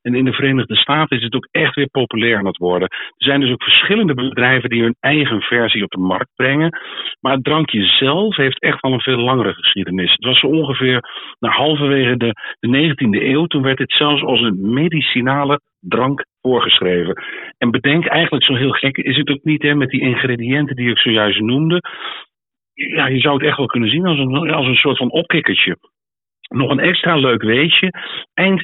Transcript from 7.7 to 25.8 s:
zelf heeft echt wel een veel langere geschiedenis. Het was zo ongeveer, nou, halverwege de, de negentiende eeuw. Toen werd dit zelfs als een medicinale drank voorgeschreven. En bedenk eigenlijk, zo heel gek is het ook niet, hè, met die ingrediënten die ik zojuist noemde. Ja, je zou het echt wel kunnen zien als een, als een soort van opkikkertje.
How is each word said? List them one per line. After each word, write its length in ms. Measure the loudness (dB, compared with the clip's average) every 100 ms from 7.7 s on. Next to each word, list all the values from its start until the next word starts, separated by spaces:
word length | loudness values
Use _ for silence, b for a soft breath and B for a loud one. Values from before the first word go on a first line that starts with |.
| 0 2
zelf 500 | 2 2 2 0 0
heeft 260 | 0 0
echt 200 | -2 -2
wel 120 | 0
een 60 | 0
veel 160 | 0 0
langere 360 | 2 2 0
geschiedenis. 580 | 0 0 0 -2 -2 0
Het 140 | 0 2
was 140 | 2
zo 80 | 2
ongeveer, 540 | 2 0 0 0 0 B B B B
nou, 140 | -2
halverwege 640 | 0 0 2 2 2 2 2
de, 140 | 0 -2 B B
de 80 | 0
negentiende 580 | 2 2 2 0 2 2
eeuw. 200 | 0 0
Toen 160 | 0
werd 140 | 0 0
dit 140 | -2
zelfs 300 | 0 2 2
als 180 | 2 0
een 320 | 0 0 0
medicinale 880 | 0 0 0 -2 -2 0 0 0 -2 -4 _
drank 460 | -4 0 0 -2 -6 _
voorgeschreven. 840 | 0 0 2 2 2 0 0 -4 B B B -4
En 140 | 0
bedenk 340 | 0 2 0 2
eigenlijk, 400 | 0 0 0 0
zo 80 | 2
heel 160 | 0
gek 260 | 0 -2 -2
is 200 | -2 0
het 120 | 0
ook 140 | -2
niet, 180 | 0 0
hè, 140 | 2 2
met 140 | 0
die 120 | 0
ingrediënten 760 | 0 0 -2 -2 -2 0 0 -2
die 140 | 0
ik 80 | 2
zojuist 420 | 2 2 2 2
noemde. 420 | 0 0 2 0 B B B B B _ _ _ _
Ja, 340 | -10 -6 -4 -2
je 120 | 0
zou 140 | 0 0
het 60 | 0
echt 120 | -2
wel 80 | -2
kunnen 240 | -2 0
zien 160 | 0 0
als 120 | 0
een, 320 | -2 -2 -2
als 160 | -2 0
een 80 | 0
soort 220 | 0 0
van 140 | -2
opkikkertje. 680 | -2 -2 0 0 0 0 -4